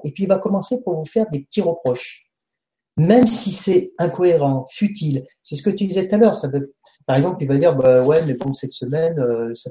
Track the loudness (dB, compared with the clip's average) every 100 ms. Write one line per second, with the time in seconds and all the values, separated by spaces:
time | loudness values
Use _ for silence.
0 | -6 -6 0 0 0 -4 -2 -6 -4 -6
1 | -6 -6 -4 -6 -6 -4 -2 -2 -2 -4
2 | -6 -16 _ _ _ _ _ _ _ 0
3 | 4 6 4 2 -4 -2 0 2 0 -2
4 | -4 0 2 4 2 0 -4 -4 -4 -2
5 | -4 -4 -6 _ -12 -4 -4 -2 -2 -2
6 | 0 4 4 2 -4 -4 -6 _ _ _
7 | -2 0 0 -2 -2 2 2 4 4 6
8 | 4 2 0 -4 -6 -8 -10 -10 -6 -2
9 | -2 0 -2 -2 -4 -8 -12